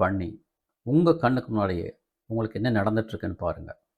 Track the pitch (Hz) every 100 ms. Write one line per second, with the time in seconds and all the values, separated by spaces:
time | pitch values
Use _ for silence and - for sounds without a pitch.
0 | 95 98 85 - _ _ _ _ 117 151
1 | 170 160 120 127 - 107 98 87 - -
2 | _ _ - 113 110 - 123 107 104 110
3 | 110 101 95 90 87 78 80 - _